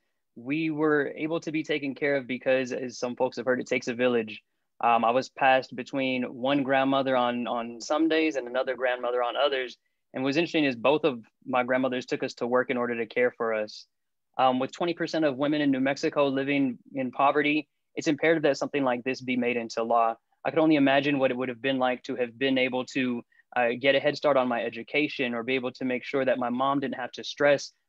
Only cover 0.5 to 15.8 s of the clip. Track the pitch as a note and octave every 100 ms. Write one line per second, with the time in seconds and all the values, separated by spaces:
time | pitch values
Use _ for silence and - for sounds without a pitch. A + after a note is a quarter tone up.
0.5 | D3+ D#3+ D3+ D#3 D3+ C3+ - D#3 E3 E3
1.5 | D#3 D3+ D3+ C#3+ B2 D3 C#3+ A#2+ B2+ C3+
2.5 | C3 B2+ B2 C3 A2 B2 A#2+ B2+ B2 B2
3.5 | B2+ - B2+ C3 A#2 B2 A#2+ A2 G#2+ -
4.5 | _ _ - A#2+ A#2 A2+ B2 - - C3+
5.5 | C3 B2 B2 B2 C#3 C3 B2+ A#2+ B2 B2+
6.5 | C#3+ B2+ C3+ C3+ C3+ C3+ B2+ B2 A#2+ A2+
7.5 | A#2+ A#2 A#2 - D3+ D#3+ D#3+ D#3 C#3 A#2+
8.5 | B2+ C3+ A#2+ B2+ B2 B2 B2 A#2+ A#2 C#3+
9.5 | C3+ B2 - _ _ _ C3 C3+ C#3+ E3+
10.5 | E3 C#3+ A#2 B2+ D3+ D#3 A#2+ - _ -
11.5 | B2+ B2 B2+ C3 B2 A#2+ D3 C3 - A#2+
12.5 | B2+ B2 B2 A#2+ A#2 A2 - B2 - A#2
13.5 | A2 G#2+ - - _ _ _ _ - C3
14.5 | B2+ C3 - F3 E3 E3 E3 D#3 B2+ D3
15.5 | D3+ C#3+ C3